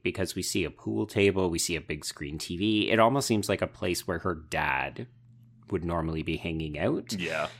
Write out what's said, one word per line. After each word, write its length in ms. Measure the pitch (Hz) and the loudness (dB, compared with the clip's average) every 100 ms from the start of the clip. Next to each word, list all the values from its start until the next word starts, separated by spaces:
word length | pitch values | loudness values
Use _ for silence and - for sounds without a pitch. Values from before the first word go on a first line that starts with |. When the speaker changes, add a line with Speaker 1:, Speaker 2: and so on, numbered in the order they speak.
Speaker 1:
because 320 | - 98 92 - | -4 -2 -2 -2
we 80 | |
see 200 | 87 104 | -2 0
a 60 | 78 | -2
pool 380 | - - 110 104 | -4 -4 -2 0
table, 420 | 107 98 95 92 | 4 6 6 2
we 80 | 82 | 2
see 160 | - 80 | 0 -2
a 60 | |
big 240 | 67 78 - | -4 -8 -8
screen 320 | - 73 78 | -8 -8 -6
T 180 | - 87 | -6 -2
V. 360 | 104 107 101 | 2 2 4
It 80 | 110 | 6
almost 280 | 113 139 135 | 6 4 2
seems 220 | 110 - | 2 2
like 140 | 98 | 0
a 40 | 92 | -2
place 400 | - 92 87 - | -2 -4 -2 -2
where 120 | 85 | -2
her 160 | 95 80 | -2 -4
dad 720 | 80 78 73 67 67 - - - - - - - - | -4 -2 0 0 -2 -6 -12 -14 -20 -20 -20 -20 -4
would 140 | 95 | -2
normally 400 | 85 85 80 80 | 0 0 0 -2
be 140 | 78 80 | -2 -4
hanging 420 | 85 80 78 73 | -2 -4 -4 -2
out. 320 | 101 170 - - | 0 0 -4 -4
Speaker 2:
Yeah. 280 | 82 78 76 - | -2 -2 -4 -6